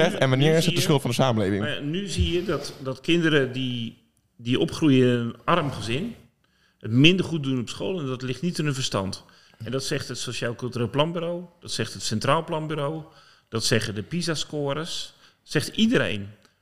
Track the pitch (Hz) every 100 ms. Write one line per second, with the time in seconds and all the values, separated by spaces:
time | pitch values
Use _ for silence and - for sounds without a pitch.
0 | 165 - 135 131 151 160 160 123 147 143
1 | 123 117 131 110 98 101 101 101 143 180
2 | 202 175 175 170 185 147 - - 131 127
3 | - 170 160 147 127 123 127 123 113 -
4 | _ _ _ - 120 131 165 - 156 131
5 | 123 120 117 - - 175 143 104 104 131
6 | 233 - - _ _ _ _ _ 107 120
7 | 156 185 147 160 135 131 107 - 202 185
8 | 135 123 127 127 175 170 151 131 127 107
9 | 95 - - _ _ - - 131 - 143
10 | - 120 127 113 120 117 123 117 117 139
11 | 160 175 165 175 180 _ - - 110 92
12 | - 110 123 160 160 160 156 147 143 160
13 | 147 - _ _ _ 113 - 113 110 104
14 | 95 175 165 151 - 151 143 139 170 -
15 | - _ _ _ - 151 - - 226 175
16 | 101 104 101 110 _ _